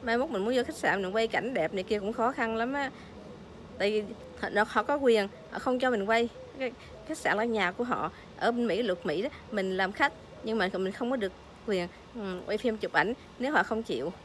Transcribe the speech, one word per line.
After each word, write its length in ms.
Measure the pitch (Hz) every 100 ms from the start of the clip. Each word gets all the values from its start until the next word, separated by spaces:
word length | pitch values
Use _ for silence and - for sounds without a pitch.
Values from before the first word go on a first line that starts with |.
Mai 140 | - 233
mốt 120 | 294
mình 160 | 233 208
muốn 100 | 262
vô 80 |
khách 120 | 269 311
sạn 260 | - 180
mình 100 | 185
quay 160 | 208 226
cảnh 260 | 220 220
đẹp 200 | 240 160
này 100 | 196
kia 160 | 185 208
cũng 140 | 196
khó 180 | 226 233
khăn 260 | 269 226 226
lắm 160 | 240
á. 160 | 277 269 - - - - - - - - -
Tại 140 | 202
vì 120 | 214 208 - - -
họ, 80 | 196
nó, 160 | 202 220
họ 160 | 233
có 120 | 214 294
quyền, 320 | 269 220 202 - -
họ 80 | 240
không 200 | 269 254
cho 120 | 254
mình 140 | 233 196
quay. 240 | 226 233 - - -
Cái 120 | 262 240 - - -
khách 100 | 311
sạn 200 | - 202
là 80 | 233
nhà 260 | 220 180
của 120 | 185
họ, 280 | 240 - 151 - - -
ở 140 | 208
bên 160 | 240 233
Mỹ, 160 | 185
luật 220 | 233 175 190
Mỹ 160 | 151
đó, 80 | 247 - -
mình 260 | 214 190 185
làm 140 | 190
khách 220 | 208 285 - - -
nhưng 140 | 214 220
mà 120 | 185
mình 180 | 190 190
không 200 | - 240
có 60 | 262
được 140 | 196 - - - -
quyền, 200 | 190 175 - - 240
ừ, 60 | 196 180 -
quay 120 | 214
phim 200 | 247 220
chụp 160 | 180
ảnh 200 | 165 165 247 - -
nếu 120 | 254
họ 120 | 302
không 200 | - 220
chịu. 300 | 226 139 143 185